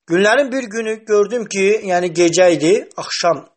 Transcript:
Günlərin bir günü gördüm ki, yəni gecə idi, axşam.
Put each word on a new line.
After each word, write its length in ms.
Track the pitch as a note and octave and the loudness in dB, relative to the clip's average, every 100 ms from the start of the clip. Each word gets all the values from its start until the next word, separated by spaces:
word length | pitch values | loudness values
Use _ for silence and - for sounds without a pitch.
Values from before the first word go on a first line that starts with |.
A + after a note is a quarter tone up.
| - | -4
Günlərin 420 | F3 G#3 B3 C4+ | 0 2 2 0
bir 180 | C4+ A#3 | -4 -8
günü 280 | A3+ A3 A3 | -8 -6 -8
gördüm 480 | A3 G#3 G3+ A#3+ G#3 | -2 0 0 -2 -6
ki, 180 | G3 F#3+ G#3+ G3+ | -2 0 0 0
yəni 240 | F3+ F3+ | -2 0
gecə 380 | D#3+ E3+ E3 F3+ | 2 2 4 4
idi, 220 | D#3 D#3 A3+ - | 4 2 0 -2
axşam. 540 | - - - F3 C#3+ - | -14 -10 -4 -2 -2 -6